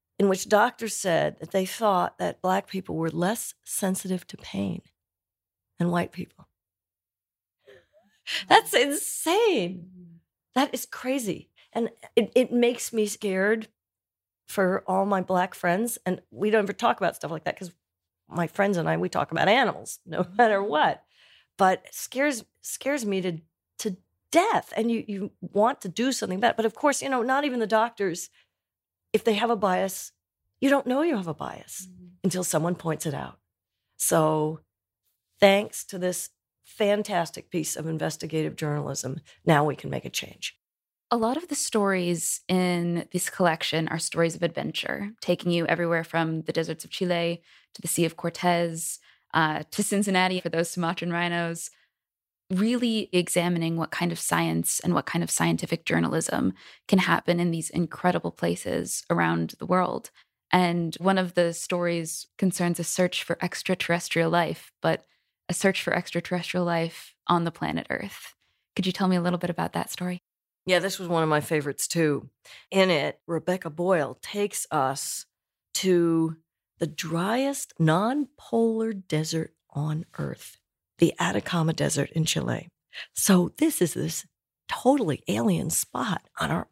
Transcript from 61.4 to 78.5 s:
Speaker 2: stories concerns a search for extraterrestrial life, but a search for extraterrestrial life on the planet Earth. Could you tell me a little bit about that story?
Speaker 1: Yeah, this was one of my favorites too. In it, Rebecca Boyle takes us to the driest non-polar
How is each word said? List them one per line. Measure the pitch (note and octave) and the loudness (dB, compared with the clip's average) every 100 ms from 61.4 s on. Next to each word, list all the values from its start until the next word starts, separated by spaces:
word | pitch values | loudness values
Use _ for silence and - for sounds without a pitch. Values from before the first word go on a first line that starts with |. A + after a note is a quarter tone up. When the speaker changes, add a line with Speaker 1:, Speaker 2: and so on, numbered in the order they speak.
| E3+ | 0
Speaker 2:
stories | E3+ - F3+ F3 E3+ D#3+ - - - | -2 -4 -2 0 -2 -4 -8 -12 -2
concerns | F#3+ - F3 E3+ | 0 2 0 -2
a | |
search | E3 - F3+ - | -2 0 2 0
for | - - | -4 -4
extraterrestrial | F3 - - F#3 - E3+ - E3 E3 | -4 -6 -4 -2 0 -2 0 0 2
life, | E3+ D#3+ D#3 - _ | 2 0 -4 -12 _
but | D#3+ D#3+ _ _ _ _ - | 0 0 _ _ _ _ -8
a | |
search | F3+ F#3+ F#3 | 0 2 0
for | - | 0
extraterrestrial | F3 - F3 - F3+ F3 F3+ F3 | -2 -2 -6 -4 -4 -4 -2 0
life | E3+ E3 - - _ - | 0 -2 -6 -18 _ 0
on | F3 E3 | 0 0
the | |
planet | - D#3 - - | -4 -4 -4 -4
Earth. | - G3+ - - - _ _ _ - | -6 -8 -14 -18 -20 _ _ _ -4
Could | F#3 | -2
you | |
tell | - F#3+ | 0 2
me | F3+ | 2
a | |
little | F3 F3 | 0 -2
bit | F3 | -4
about | E3+ E3 | -4 -4
that | - - | -4 -6
story? | - F3+ F3+ - _ _ _ - | -6 -8 -8 -12 _ _ _ 0
Speaker 1:
Yeah, | F3+ | 2
this | F#3 F#3+ | 2 -4
was | F3+ | -2
one | E3+ | 2
of | D#3 | 4
my | D3+ | 2
favorites | C3+ D#3 D3 C3+ - | 2 -2 -2 -4 -2
too. | E3+ D#3 C#3 - _ - - - | 2 2 0 -4 _ -20 -20 -2
In | F#3+ F#3+ | 4 4
it, | D#3+ D3 - - | 4 0 -4 -6
Rebecca | E3 D#3 F#3 E3+ | -4 -2 -2 -4
Boyle | D3+ F3 F3+ C#3 B2+ | -2 2 2 2 -6
takes | - G#3 G3+ - - | -8 -4 -4 -4 -2
us | D3+ C3 C3+ - - - _ _ _ _ - | 0 0 -2 -6 -10 -12 _ _ _ _ -2
to | F#3+ F3 E3+ E3 D#3+ D#3+ _ _ _ - | 4 4 4 4 0 -2 _ _ _ -6
the | E3 | -6
driest | - E3 E3 F#3 A#3 C4+ C#4 - - | -4 -4 -2 0 0 0 -2 -8 0
non-polar | D#3+ D#3+ G#3+ C#4 C#4 _ - | 2 4 2 0 -4 _ -4